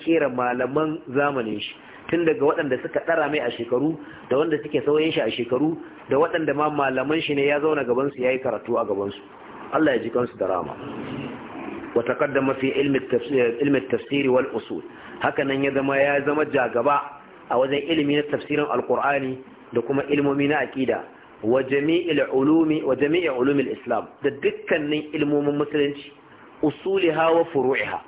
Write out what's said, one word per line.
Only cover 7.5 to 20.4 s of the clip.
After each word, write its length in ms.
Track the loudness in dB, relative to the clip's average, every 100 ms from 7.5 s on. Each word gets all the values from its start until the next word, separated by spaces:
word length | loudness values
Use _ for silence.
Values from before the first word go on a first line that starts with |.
| 2
zauna 240 | 2 2 2
gabansu 320 | 0 0 0
ya 100 | 0
yi 80 | 0
karatu 380 | -2 -4 -2 0
a 80 | 0
gabansu. 320 | -2 -4 -8 -16 -20 -18 -18 -4
Allah 240 | 0 2 2
ya 80 |
ji 60 | 0
kansu 260 | -2 -2 -2
da 80 | -2
rama. 280 | -2 -4 -8 -12 -10 -10 -8 -10 -12 -14 -12 -10 -10 -4 -2
Wa 80 |
taqaddama 500 | 0 0 0 2 0 0
fi 80 | 0 0
ilmi 240 | 2 0 0
tafsir, 480 | -2 0 2 2 2
ilmi 200 | 2 2 0
tafsiri 380 | -4 -2 0 2
wal 160 | 2 2
usul. 300 | -4 -8 -10 -10 -16 -16 -4
Haka 220 | -2 0
nan 200 | 0 0
ya 80 | 0
zama, 240 | 0 2 2
ya 240 | 2 2 2
zama 200 | 0 2
jagaba 540 | 2 2 2 2 2 0 -10 -20 -14 -2
a 60 | 0
wajen 240 | 2 0 0
ilimi 260 | 0 2 0
na 80 |
tafsirin 420 | 0 -4 -2 -2 0
Alqur'ani 680 | 0 0 0 2 0 -2 -8 -12 -20 -6
da 80 | -2
kuma 220 | 0 -2
ilmomi 440 | 0 0 2 2